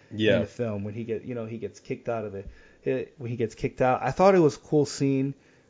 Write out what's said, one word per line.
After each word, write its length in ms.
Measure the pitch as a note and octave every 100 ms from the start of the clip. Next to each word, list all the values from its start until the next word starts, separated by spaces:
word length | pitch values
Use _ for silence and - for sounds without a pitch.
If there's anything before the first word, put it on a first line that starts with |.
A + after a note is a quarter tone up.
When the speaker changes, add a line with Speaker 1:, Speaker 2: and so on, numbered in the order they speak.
| _
Speaker 1:
Yeah. 220 | G#2 G#2+ F#2+
Speaker 2:
in 40 |
the 40 | -
film 380 | - A#2 G2+
when 100 | G#2
he 100 | G#2+
get, 200 | A#2 G#2+
you 100 | B2
know, 120 | A#2+ A2
he 120 | A2+
gets 220 | - -
kicked 280 | - C3 -
out 160 | A2+
of 80 | G#2+
the, 760 | G2 G2 - - _ C3+ C3 - -
when 120 | A#2+
he 60 | A#2+
gets 180 | A2
kicked 260 | - C3+ -
out. 200 | B2+ B2
I 100 | B2+
thought 220 | C#3+ F#3+
it 40 | F#3+
was 160 | D3+ -
a 40 |
cool 260 | - D3+ C#3
scene 480 | - C#3 C3+ C#3 C#3 _ _ _